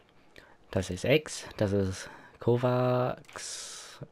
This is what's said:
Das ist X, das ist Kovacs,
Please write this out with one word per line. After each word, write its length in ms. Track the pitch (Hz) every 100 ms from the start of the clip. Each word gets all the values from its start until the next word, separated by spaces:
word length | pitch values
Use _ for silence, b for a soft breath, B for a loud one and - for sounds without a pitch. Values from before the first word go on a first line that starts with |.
| B - - B B B -
Das 180 | 98 92
ist 160 | 90 -
X, 420 | 156 - - - -
das 140 | 104
ist 380 | 101 95 95 - B B -
Kovacs, 1600 | - 120 123 123 127 123 127 - - - - - - - - - -